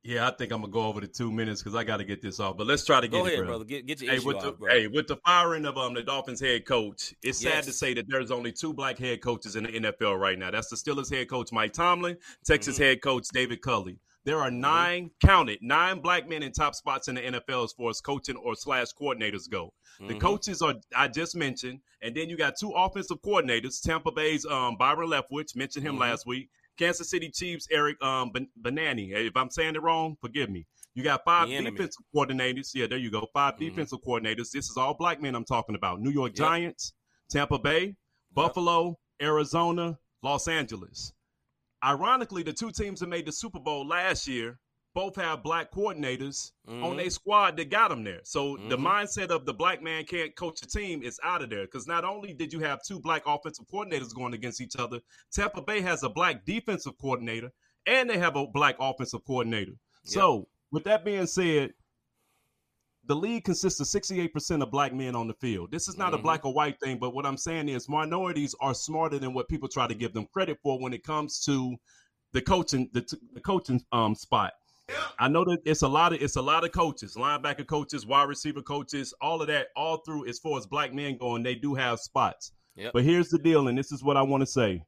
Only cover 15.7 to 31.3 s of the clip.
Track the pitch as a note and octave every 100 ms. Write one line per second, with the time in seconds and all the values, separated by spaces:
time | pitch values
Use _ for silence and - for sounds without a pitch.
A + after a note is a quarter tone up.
15.7 | D3+ F3+ F#3+ E3+ F3 D#3 D#3 C#3 D3+ D3
16.7 | - C#3+ C3+ - B2 B2+ B2 - B2+ A2+
17.7 | - A#2 A2 - C#3+ - A#2 A#2+ A2 C#3+
18.7 | C3 A#2+ - C#3+ A#2+ G#2+ G2 - G2 E2
19.7 | _ _ - G2 G#2+ F3+ G3+ G#3 F3+ D#3+
20.7 | A#2+ _ B2 C#3 C#3 E3+ F3 C#3+ B2+ B2+
21.7 | C3+ _ _ A#2 C3 E3 E3 D3 - G#3
22.7 | F3 F#3+ F#3+ - E3 G3+ G3 C3+ A#2 B2
23.7 | - E3+ D#3+ D#3+ D3+ D#3 D3+ D3 C3+ B2
24.7 | G#2+ C3 D#3 E3 D3 - C#3 D#3 B2 C3+
25.7 | D3 D3+ C3+ A#2+ A2+ - C3 C3+ _ _
26.7 | - E3+ F3 E3+ F3+ D#3+ - F3+ E3 -
27.7 | D#3 D3 D3+ C3+ C3 B2 B2 C3 A2+ A#2+
28.7 | C#3+ D#3 A#2+ F#2+ G#2 A2+ B2+ B2+ - D#3+
29.7 | D#3 D#3+ E3 D#3+ D3+ A#2 C#3 A#2 F#2 -
30.7 | _ - A#2+ D3 C3+ -